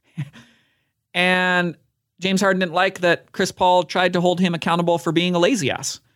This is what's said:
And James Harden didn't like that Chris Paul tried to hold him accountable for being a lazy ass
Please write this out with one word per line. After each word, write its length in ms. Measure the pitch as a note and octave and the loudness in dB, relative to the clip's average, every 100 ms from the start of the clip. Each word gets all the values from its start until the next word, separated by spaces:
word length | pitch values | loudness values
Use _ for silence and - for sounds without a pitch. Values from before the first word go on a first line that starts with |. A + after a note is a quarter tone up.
| _ - C#3+ - - _ _ _ _ _ _ | _ -12 -12 -14 -20 _ _ _ _ _ _
And 600 | F3 F3+ F#3 F#3 F3+ F3 D#3 _ _ _ _ | -2 0 2 2 0 -2 -4 _ _ _ _
James 200 | F#3 F#3+ | -2 0
Harden 200 | G3 F#3 | 2 0
didn't 140 | F#3 | -2
like 260 | E3+ F#3+ F#3+ | 0 -2 0
that 320 | F3 E3 - | 0 0 -2
Chris 180 | - F#3+ | -4 -4
Paul 320 | - F#3 F3+ | 0 2 2
tried 300 | F3+ F#3 F3+ | 0 0 0
to 80 | F3+ | 2
hold 180 | F3+ F3 | 0 2
him 160 | F#3 | 0
accountable 440 | E3+ F3 E3+ F3 E3+ | -2 -2 -2 0 -2
for 120 | E3+ | 0
being 240 | E3 F3+ | -2 0
a 40 | F3 | 2
lazy 280 | F3 B3+ C3 | 2 2 -2
ass 300 | F2+ - - _ | -4 -8 -12 _